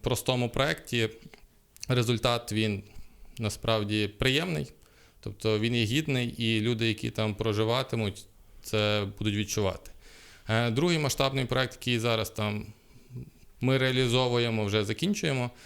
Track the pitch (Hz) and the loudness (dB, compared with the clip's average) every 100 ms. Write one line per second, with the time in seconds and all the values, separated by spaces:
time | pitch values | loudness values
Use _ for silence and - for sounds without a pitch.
0 | 143 123 - 123 120 - 143 165 - 120 | -2 -2 0 0 0 0 0 -2 -2 0
1 | 110 - - - - _ _ - - 123 | 0 -2 -20 -20 -20 _ _ -10 0 2
2 | 117 113 127 120 - 107 110 98 - - | 2 2 2 0 -2 0 0 0 -6 -14
3 | - - - - 107 - - 110 104 107 | -16 -18 -16 -6 -4 -2 0 0 2 0
4 | 104 - 127 139 180 156 139 - - - | 0 0 2 2 0 -4 -6 -10 -20 -20
5 | - - 104 101 110 107 113 120 104 139 | -20 -16 -14 -2 0 2 2 2 2 0
6 | 156 131 120 - 113 110 110 113 113 107 | 0 -2 -2 -2 0 2 2 0 0 0
7 | 117 - 107 104 110 104 110 123 131 117 | -4 -2 -2 0 -2 0 2 0 -2 -2
8 | 104 - - - - - - 107 104 104 | -2 -4 -14 -20 -20 -20 -4 0 2 0
9 | 98 101 107 101 98 - 98 90 - - | -2 -2 -2 -2 -2 0 -2 -2 -10 -20
10 | - - - - - 113 120 113 175 165 | -20 -20 -20 -10 -2 2 2 2 2 2
11 | 139 - 135 135 123 131 131 - 123 120 | 0 0 0 0 0 0 -2 -4 -2 0
12 | 117 113 107 - 107 104 107 - - - | 2 0 -2 -2 -2 -4 -8 -18 -20 -20
13 | - 123 - - - - 127 135 131 127 | -16 -16 -16 -20 -18 -2 2 2 2 2
14 | 123 123 123 120 120 110 104 107 101 107 | 4 4 4 2 2 2 2 2 0 0
15 | 180 208 160 131 120 - | 0 0 0 0 -2 -6